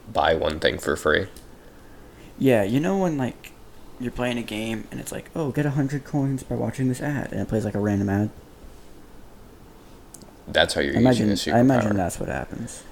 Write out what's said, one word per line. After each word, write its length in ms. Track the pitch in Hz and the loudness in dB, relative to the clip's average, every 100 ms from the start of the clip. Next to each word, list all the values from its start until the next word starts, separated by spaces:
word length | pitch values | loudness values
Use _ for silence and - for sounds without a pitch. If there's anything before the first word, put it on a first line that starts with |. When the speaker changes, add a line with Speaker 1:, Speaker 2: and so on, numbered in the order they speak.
| - | -4
Speaker 1:
buy 240 | - 78 | 2 4
one 240 | 80 78 78 | 4 0 0
thing 200 | - 78 | 0 0
for 180 | - 73 | -2 0
free. 300 | 78 80 95 - - - - - - - - - - - | 2 2 0 -8 -20 -20 -20 -20 -20 -20 -20 -20 -20 0
Speaker 2:
Yeah, 240 | 135 117 | 4 4
you 180 | 98 123 | 4 2
know 160 | 170 196 | 2 0
when, 220 | 185 147 | 0 0
like, 340 | 123 - - - - - - - | -4 -6 -16 -20 -20 -20 -20 -10
you're 100 | 123 | -8
playing 280 | - 123 120 | -4 -2 -4
a 40 | |
game 460 | 113 107 110 110 110 | -6 -6 -4 -6 -8
and 80 | 127 | -12
it's 120 | 113 | -10
like, 180 | 117 - - | -10 -8 -6
"Oh, 140 | 147 | -2
get 160 | 135 147 | 0 0
a 40 | |
hundred 340 | 139 135 143 | 0 0 -2
coins 380 | - 147 139 135 | -4 -2 0 -2
by 120 | - | -4
watching 340 | 120 117 - 131 | -4 -4 0 -2
this 140 | 127 | 0
ad," 280 | 147 139 - | -2 -4 -4
and 80 | - | -6
it 60 | 101 | -2
plays, 180 | 110 107 | 0 0
like, 80 | |
a 40 | 101 | 0
random 300 | 104 101 101 | 0 2 2
ad? 220 | 98 107 - - - - - - - - - - - - - - - - - - - - - - | 2 0 -4 -18 -20 -20 -20 -20 -20 -20 -20 -20 -20 -20 -20 -20 -20 -20 -20 -20 -20 -20 -20 -2
Speaker 1:
That's 240 | 80 82 | 2 2
how 80 | - | 2
you're 160 | 71 113 | 0 4
Speaker 2:
I 40 | |
Speaker 1:
using 260 | 123 120 107 | 6 6 4
Speaker 2:
imagine, 40 | |
Speaker 1:
a 40 | |
superpower. 200 | 95 - 117 | 0 2 4
Speaker 2:
I 40 | |
imagine 360 | 127 127 110 101 | 6 6 2 2
that's 220 | 87 - | 0 -4
what 120 | - | -6
happens. 520 | 67 - - 117 - - | -6 -6 -10 -10 -12 -16